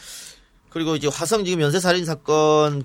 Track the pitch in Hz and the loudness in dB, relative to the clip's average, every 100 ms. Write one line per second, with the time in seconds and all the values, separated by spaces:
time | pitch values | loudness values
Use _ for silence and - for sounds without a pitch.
0 | - - - - _ _ _ 165 160 156 | -20 -18 -20 -20 _ _ _ -6 -2 -2
1 | 147 - 165 220 180 175 147 180 180 180 | -2 -4 -2 0 0 0 0 2 2 0
2 | 170 - - 156 156 151 151 143 | -2 -4 0 2 4 4 2 -2